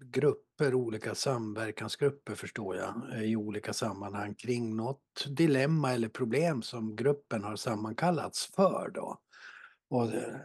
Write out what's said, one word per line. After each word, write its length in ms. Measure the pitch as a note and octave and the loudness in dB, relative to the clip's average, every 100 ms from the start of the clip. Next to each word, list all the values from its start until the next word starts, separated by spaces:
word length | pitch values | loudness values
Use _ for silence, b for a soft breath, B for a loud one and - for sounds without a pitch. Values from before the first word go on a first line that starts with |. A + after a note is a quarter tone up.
grupper, 760 | C3 B2 C#3+ - - - D3 | -6 2 2 2 -4 0 2
olika 400 | B2+ A#2 A2 A2+ | 4 2 -2 -4
samverkansgrupper 1200 | G2 C#3+ B2 A2 G#2 A2 G#2+ G#2+ - C#3+ C#3 - | -2 0 0 -2 -4 -4 -4 -6 0 0 0 -6
förstår 420 | G#2 - - G2 F#2 | -8 -6 -6 -4 -4
jag, 360 | F#2+ G#2+ - | -4 -6 -6
eh, 100 | A2+ | -2
i 140 | A2 A2+ | 0 0
olika 360 | G#2+ G#2 A2 | 0 -4 -4
sammanhang 640 | G2+ A2+ G2 G2+ G2+ G#2 | -2 -4 -4 -6 -4 -6
kring 420 | G2+ A#2+ A#2+ A#2 A2 | -4 -2 0 0 -2
något 500 | A#2 C#3 _ - C#3 | -2 -4 _ -10 -4
dilemma 640 | C#3 E3 C3+ C#3 D#3+ C#3 | 4 6 6 6 4 4
eller 160 | B2 A2 | 2 0
problem 540 | - A#2+ B2+ E3+ C3+ | 0 0 2 2 2
som 340 | - A#2+ A2 G#2+ | -4 -4 -4 2
gruppen 480 | C3 D3 - A2 | 2 2 0 -4
har 120 | G#2 G#2 | -2 -4
sammankallats 920 | - G#2 G#2+ - E3+ D#3 G#2+ - - | -2 -2 -2 0 2 2 0 -6 -4
för 440 | - F#3+ - - | 4 4 4 -2
då. 240 | - - - _ B B B B B _ | -6 -8 -8 _ B B B B B _
Och, 240 | B2 A#2 | 2 2
eh, 260 | G#2+ - - | 0 -4 -6